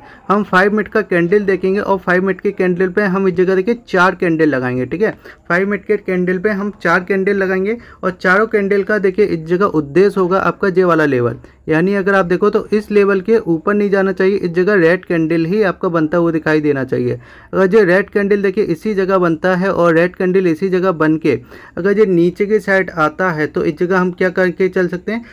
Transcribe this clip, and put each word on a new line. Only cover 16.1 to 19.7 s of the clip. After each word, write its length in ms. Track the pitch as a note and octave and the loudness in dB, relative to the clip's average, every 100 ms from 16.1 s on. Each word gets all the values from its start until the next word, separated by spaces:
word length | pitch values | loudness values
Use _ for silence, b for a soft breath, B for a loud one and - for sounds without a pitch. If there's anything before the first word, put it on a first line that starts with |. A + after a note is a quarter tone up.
| F3 | 0
हुआ 140 | E3+ | 0
दिखाई 300 | D#3+ D#3+ D#3 | 0 0 0
देना 220 | D3+ C#3 B2+ | 0 -2 -2
चाहिए। 340 | B2+ B2 B2 B B B | -2 -2 -6 B B B
अगर 220 | F3 F#3 A3 | 0 2 4
ये 80 | F#3 | 4
रेड 240 | F#3 G3 | 2 0
कैंडल 320 | G#3 G3+ G3+ | -2 0 0
देखिए 220 | G3 F#3+ F#3 | 0 -2 -2
इसी 280 | E3 G#3+ G3 | -2 -4 -2
जगह 220 | F#3 F#3+ | 0 2
बनता 360 | F3 D#3+ F3+ F3+ | 2 0 0 0
है 180 | G3 | 0